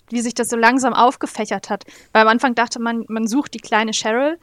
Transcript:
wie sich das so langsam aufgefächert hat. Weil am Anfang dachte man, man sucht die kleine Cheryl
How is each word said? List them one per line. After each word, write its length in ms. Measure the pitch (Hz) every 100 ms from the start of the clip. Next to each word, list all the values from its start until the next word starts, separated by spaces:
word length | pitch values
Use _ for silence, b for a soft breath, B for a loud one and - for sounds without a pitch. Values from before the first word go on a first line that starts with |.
| -
wie 120 | 233
sich 120 | 240
das 140 | 233 226
so 60 | 233
langsam 380 | 226 262 247
aufgefächert 760 | 220 240 269 277 - 214 196 -
hat. 140 | 202 - B B
Weil 80 | 220
am 80 | 220
Anfang 260 | 226 269 233
dachte 240 | 233 247
man, 240 | 233 233 220
man 180 | 220 220
sucht 260 | 247 285
die 60 | 226
kleine 320 | - 214 220
Cheryl 460 | 220 220 226 277 339